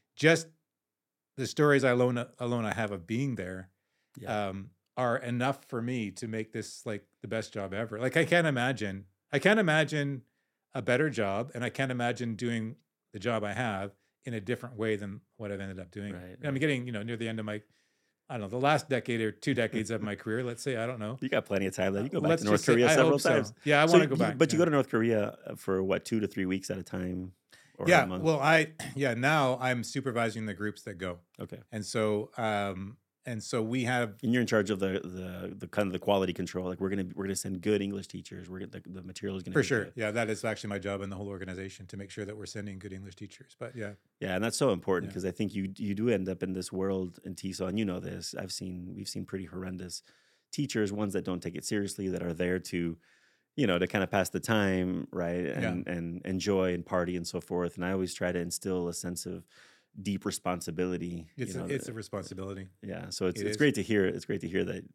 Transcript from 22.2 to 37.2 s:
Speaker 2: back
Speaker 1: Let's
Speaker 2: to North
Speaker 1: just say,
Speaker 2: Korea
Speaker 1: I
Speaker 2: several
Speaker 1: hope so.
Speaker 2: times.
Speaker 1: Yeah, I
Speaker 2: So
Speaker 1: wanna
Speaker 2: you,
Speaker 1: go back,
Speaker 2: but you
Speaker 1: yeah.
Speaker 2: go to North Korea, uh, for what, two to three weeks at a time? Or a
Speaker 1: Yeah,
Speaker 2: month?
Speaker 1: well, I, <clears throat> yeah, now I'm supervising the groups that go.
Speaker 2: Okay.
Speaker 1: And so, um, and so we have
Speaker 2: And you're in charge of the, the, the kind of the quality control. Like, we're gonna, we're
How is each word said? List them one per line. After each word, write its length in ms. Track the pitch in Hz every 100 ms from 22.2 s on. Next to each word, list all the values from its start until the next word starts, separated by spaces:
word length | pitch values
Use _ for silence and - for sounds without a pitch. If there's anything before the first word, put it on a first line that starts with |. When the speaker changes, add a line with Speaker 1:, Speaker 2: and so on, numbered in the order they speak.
Speaker 2:
back 80 | 151
Speaker 1:
Let's 120 | 165
Speaker 2:
to 20 | 104
North 80 | 104
Speaker 1:
just 60 | -
say, 80 |
Speaker 2:
Korea 120 | 117 123
Speaker 1:
I 100 | 151
Speaker 2:
several 160 | 131
Speaker 1:
hope 100 | 143
so. 80 | 165
Speaker 2:
times. 240 | 117 104 - 147
Speaker 1:
Yeah, 180 | 147
I 20 | 165
Speaker 2:
So 60 |
Speaker 1:
wanna 120 | 175 151
Speaker 2:
you, 40 |
Speaker 1:
go 60 | 131
back, 220 | 110 113
Speaker 2:
but 140 | 160
you 40 | 156
Speaker 1:
yeah. 40 |
Speaker 2:
go 40 | 170
to 60 |
North 180 | 147 127
Korea, 480 | 113 117 110 101 - -
uh, 100 | -
for 280 | - 95
what, 220 | 95 92 -
two 140 | 110
to 60 | 98
three 180 | - 92
weeks 260 | 95 -
at 60 | 95
a 60 |
time? 500 | 87 92 90 90 92 - _ - _ -
Or 80 | -
a 40 |
Speaker 1:
Yeah, 160 | 170 123
Speaker 2:
month? 180 | -
Speaker 1:
well, 160 | 160 151
I, 320 | 143 160 156 -
<clears throat> 120 | 131 135
yeah, 180 | 139
now 440 | 117 135 156 131 127
I'm 240 | 127 123
supervising 640 | 110 139 131 117 117 113 107
the 80 |
groups 300 | 92 104 -
that 100 | - 90
go. 220 | 92 87 _ -
Speaker 2:
Okay. 200 | 104 - -
Speaker 1:
And 120 | 110 101
so, 460 | 117 107 104 110 -
um, 600 | 110 104 101 92 98 123 _ _ -
and 140 | 113
so 200 | - 123
we 220 | 113 127 120
have 280 | 123 117 95
Speaker 2:
And 100 | 110
you're 100 | 123
in 40 | 110
charge 220 | 110 101
of 80 | 98
the, 240 | 98 95
the, 520 | 87 92 92 90 92 98
the 120 | 95
kind 200 | - 101
of 60 |
the 40 | 90
quality 320 | - 98 92
control. 360 | 82 90 90 90
Like, 100 | 90
we're 100 | 95
gonna, 160 | 98 90
we're 80 | -